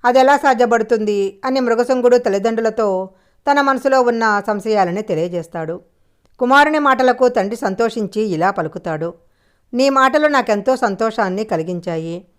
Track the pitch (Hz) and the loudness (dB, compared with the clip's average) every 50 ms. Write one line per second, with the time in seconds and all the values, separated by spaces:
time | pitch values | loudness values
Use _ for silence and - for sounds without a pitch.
0 | - 247 247 262 262 262 285 277 294 285 262 220 247 226 233 226 220 220 240 214 | 2 2 4 4 6 4 4 4 4 2 2 2 2 2 2 0 2 0 -2 0
1 | 214 208 208 202 196 196 196 - - 262 262 269 254 240 226 226 240 247 262 254 | 0 -2 0 0 -2 -2 -4 -6 -6 -4 -2 -2 0 0 0 0 0 0 0 2
2 | 240 247 247 247 240 233 196 202 196 226 226 220 226 220 214 226 220 208 190 185 | 4 4 4 4 2 0 -2 0 -2 -2 -2 0 -2 -2 -2 -2 -2 -2 -2 -2
3 | 190 190 _ _ _ _ _ _ _ - 285 285 269 277 269 254 262 277 262 262 | -6 -8 _ _ _ _ _ _ _ 0 2 2 2 2 0 0 0 2 2 2
4 | 247 240 240 226 226 220 208 202 202 - 214 208 190 226 214 208 190 175 170 202 | 2 2 0 0 0 0 0 0 -2 -4 -6 -4 -2 -2 0 0 0 0 -2 -6
5 | 214 - 185 156 165 180 175 175 160 170 - 175 160 156 165 185 _ _ _ _ | -6 -4 -4 -4 -4 -4 -6 -8 -10 -8 -10 -10 -8 -8 -10 -12 _ _ _ _
6 | _ _ _ _ _ _ _ _ 254 240 269 285 294 302 311 302 294 277 262 - | _ _ _ _ _ _ _ _ 0 4 4 4 4 4 2 0 2 2 2 2
7 | 254 254 254 254 262 247 247 233 190 202 226 226 - 208 190 185 233 226 220 233 | 2 2 2 2 2 0 2 0 -2 -2 -6 -4 -4 -6 -2 -2 -2 -2 -2 -4
8 | 214 190 - 214 220 214 180 156 170 190 196 196 165 156 156 185 - 180 160 151 | -8 -6 -4 -4 -4 -2 -2 0 0 0 0 -2 -6 -6 -8 -10 -8 -8 -6 -6
9 | 165 170 175 _ _ _ _ _ _ _ _ _ _ _ - 240 262 277 269 269 | -6 -8 -10 _ _ _ _ _ _ _ _ _ _ _ -2 0 0 2 4 4
10 | 262 262 262 302 302 302 285 262 233 - 214 202 202 269 262 254 - 220 196 180 | 2 4 4 2 2 2 2 0 0 0 -2 -2 0 -2 0 0 0 -4 -2 -2
11 | 226 226 214 - 214 190 180 196 220 - 196 160 160 170 180 175 175 185 170 160 | -4 -4 -2 -2 -4 -2 -2 -6 -4 -4 -4 -4 -4 -4 -6 -8 -6 -6 -6 -6
12 | 160 165 170 175 - _ _ | -6 -8 -10 -10 -12 _ _